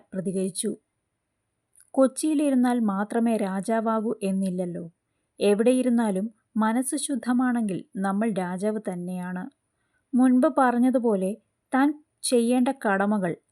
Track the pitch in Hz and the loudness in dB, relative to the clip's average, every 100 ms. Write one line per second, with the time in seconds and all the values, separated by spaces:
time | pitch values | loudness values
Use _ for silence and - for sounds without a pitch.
0 | - 190 180 185 190 - 214 - _ _ | -6 -8 -6 -4 -4 -4 -6 -8 _ _
1 | _ _ _ _ _ _ _ _ _ - | _ _ _ _ _ _ _ _ _ 2
2 | 262 262 311 294 294 262 247 247 220 190 | 2 2 -2 0 2 2 2 2 0 -2
3 | 208 233 233 220 196 190 185 226 220 220 | -2 0 0 0 -2 -4 -2 -2 0 -2
4 | 220 - 196 190 190 180 180 175 170 - | -2 -4 -2 -2 -2 -4 -6 -8 -12 -18
5 | _ _ _ - 202 208 226 254 254 233 | _ _ _ -2 0 2 4 2 2 0
6 | 220 185 220 - _ 214 220 226 262 294 | 0 -2 -4 -8 _ -2 0 0 -4 -6
7 | - 269 233 247 254 240 214 180 - - | -6 -6 -2 0 0 0 -2 -6 -8 -6
8 | 196 196 226 190 180 180 208 214 214 180 | -4 -2 -2 -2 -4 -4 -4 -4 -6 -8
9 | 175 185 180 180 196 - _ _ _ _ | -8 -8 -8 -8 -10 -16 _ _ _ _
10 | _ 247 254 254 302 294 254 240 254 254 | _ 2 4 6 4 4 2 4 2 2
11 | 233 202 185 214 _ _ _ 262 285 294 | 2 0 -2 -6 _ _ _ 2 2 0
12 | _ _ - 247 233 247 247 269 220 196 | _ _ 0 2 2 2 2 0 0 2
13 | 202 214 185 156 _ | 2 0 -2 -4 _